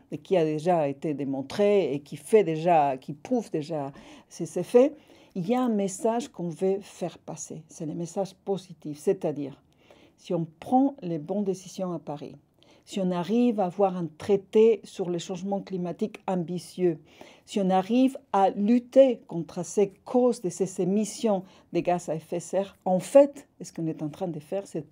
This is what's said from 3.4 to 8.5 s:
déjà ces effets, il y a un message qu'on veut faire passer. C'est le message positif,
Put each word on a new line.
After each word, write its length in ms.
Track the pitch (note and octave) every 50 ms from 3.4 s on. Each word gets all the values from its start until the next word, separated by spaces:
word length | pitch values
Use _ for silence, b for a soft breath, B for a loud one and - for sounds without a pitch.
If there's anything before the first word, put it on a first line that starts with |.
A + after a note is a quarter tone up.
| G#3 -
déjà 420 | - D#3+ C#3+ D#3 E3 D3+ C#3 C3+ C#3 B B B B B B _
ces 300 | - - F3 D#3+ - F#3
effets, 340 | F3 - - A#3+ B3+ D4+ D4+ B B B B B B B B
il 140 | F#3+ E3 F#3
y 60 | A#3+
a 80 | B3+ B3+
un 80 | A#3+
message 580 | A3 G3+ G3 F#3+ F#3+ - - A3 A3+ A#3+ - -
qu'on 200 | - - F3 F3
veut 280 | D#3 - F#3+ F#3+ G3 G3 G3+
faire 340 | - - - F#3 E3 -
passer. 460 | - _ - D#3+ E3 - - - D#3+ D#3 _
C'est 180 | - - E3+
le 80 | D3+ E3+
message 400 | E3+ F3 E3 - G3+ G3 F#3 - _ _
positif, 540 | F#3+